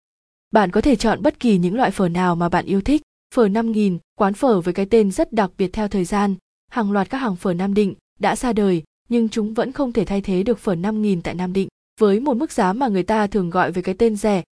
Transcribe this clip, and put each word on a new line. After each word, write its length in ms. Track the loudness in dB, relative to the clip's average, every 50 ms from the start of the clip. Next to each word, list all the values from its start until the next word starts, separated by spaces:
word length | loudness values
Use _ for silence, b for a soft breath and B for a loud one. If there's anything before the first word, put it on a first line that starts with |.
| _ _ _ _ _ _ _ _ _ _
Bạn 200 | 2 2 2 2
có 100 | 2 2
thể 160 | 2 4 2
chọn 260 | 2 2 0 0 0 0
bất 180 | -2 -2 0
kỳ 180 | 2 2 2 4
những 160 | 2 0 0
loại 140 | 0 0 0
phở 180 | 0 0 -2 0
nào 280 | 0 0 0 0 0
mà 120 | 0 0 0
bạn 180 | 0 -2 -2
yêu 140 | 0 -2 -2
thích. 220 | 0 0 0 0 -2 _ _ _ _ _ 0
Phở 140 | 2 2 2
năm 240 | 2 0 0 0 0
nghìn, 260 | 0 0 0 0 -2 -6 _ _
quán 200 | -2 0 0 0
phở 260 | 0 2 2 2 2
với 140 | 0 -2 -2
cái 120 | -2 0
tên 240 | 2 4 4 4 4
rất 220 | 0 -2 -2 -2 0
đặc 180 | 0 -2 0 -2 -4
biệt. 140 | -4 -4 -2
Theo 160 | -4 -4 -2
thời 160 | -2 -2 -2
gian, 300 | 0 0 0 0 0 -2 -4 _ _ _ _ _ _
hàng 240 | -4 -4 -2 0 0
loạt 180 | 0 -2 -2
các 80 | -4 -4
hàng 180 | -4 -4 -4
phở 180 | -4 -2 -2 -2
Nam 200 | -2 -2 0 2
Định 200 | 2 2 0 -2 -6 _ _ _ -4
đã 180 | -2 -2 0
ra 160 | 0 -2 -2 0
đời, 300 | 2 2 2 2 0 -2 _ _ _ _ -2
nhưng 200 | 0 0 0 0
chúng 260 | 0 -2 -4 -2 -2
vẫn 180 | -2 -4 -2 -2
không 200 | -4 -4 -2 0
thể 120 | -2 -2
thay 160 | 0 -2 -4
thế 220 | -2 -2 -2 0 0
được 160 | 0 -2 -2
phở 160 | -2 -4 -2
năm 280 | -2 -2 -4 -2 -2 0
nghìn 200 | 0 0 -2 -2
tại 120 | -6 -6
Nam 180 | -6 -6 -4 -2
Định. 160 | -2 -4 -4 -8 _ _ _ _ 0
Với 200 | 2 4 4 2
một 140 | 2 0 -2
mức 180 | -2 -2 -4 -2
giá 200 | 0 0 0 0
mà 160 | 0 0 0
người 140 | 0 0 0
ta 240 | 0 0 0 0
thường 240 | 0 0 -2 -2 0
gọi 220 | 0 0 0 0 -2
với 100 | -4 -4
cái 120 | -4 0
tên 220 | 2 2 2 2
rẻ 260 | 0 0 0 0 0 -2 -6